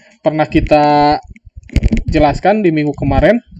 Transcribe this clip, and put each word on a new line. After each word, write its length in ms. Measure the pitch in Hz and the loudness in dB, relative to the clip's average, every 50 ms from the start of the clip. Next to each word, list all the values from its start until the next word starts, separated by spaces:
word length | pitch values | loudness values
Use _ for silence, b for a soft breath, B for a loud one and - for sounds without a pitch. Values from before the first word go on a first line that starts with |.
| B B B B - | B B B B -6
pernah 240 | 156 151 156 151 151 | -4 -2 -2 -2 -2
kita 680 | - 156 - - 156 151 147 147 147 147 147 147 147 - - - - - _ - - - - - - - - - 220 - - - | 0 -2 0 2 2 2 4 2 2 2 2 2 0 -2 -4 -10 -20 -20 _ -20 -20 -20 -20 -8 -6 -4 -2 0 -2 -2 -2 -2
jelaskan 560 | - 156 151 143 135 - - 180 214 220 208 | 0 2 2 2 0 0 0 0 0 0 0
di 80 | 175 156 | 0 0
minggu 220 | 156 147 147 139 - | -2 -2 -4 -4 -4
kemarin. 400 | 143 135 139 135 - - 226 240 - _ - | -4 -2 0 2 2 2 2 0 -4 _ -18